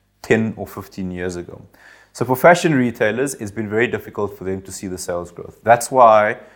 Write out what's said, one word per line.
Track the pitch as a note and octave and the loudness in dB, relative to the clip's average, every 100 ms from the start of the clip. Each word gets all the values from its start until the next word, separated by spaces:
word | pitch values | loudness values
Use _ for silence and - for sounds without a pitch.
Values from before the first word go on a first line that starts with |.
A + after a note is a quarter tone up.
| _ _ | _ _
ten | - A2+ A2 F#2+ | -2 0 0 -6
or | F#2+ | -14
fifteen | - G2 - F#2 | -14 -16 -12 -10
years | F2+ F2+ F2 | -8 -8 -8
ago. | F2 - - _ - - _ | -12 -18 -20 _ -20 -20 _
So | - | -8
for | A#2+ | -4
fashion | B2+ E3+ F3 F3 | 2 4 4 4
retailers, | C#3+ B2 A#2 G#2+ A2+ C#3+ | 0 0 0 -2 0 -4
it's | C#3 G#2+ | -6 -10
been | G2 A2 | -8 -4
very | G#2+ A#2+ | 0 0
difficult | G#2 - - G2+ G2 | -2 -8 -8 -8 -8
for | |
them | F#2 F#2+ | -8 -8
to | F#2 | -10
see | F#2+ G2+ | -14 -12
the | F2+ | -10
sales | - F2 F2 | -8 -8 -8
growth. | - - - | -14 -18 -4
That's | - A#2+ - | 2 2 2
why | C3+ A#2+ G#2+ G#2 B2+ - | 6 8 8 4 -2 -12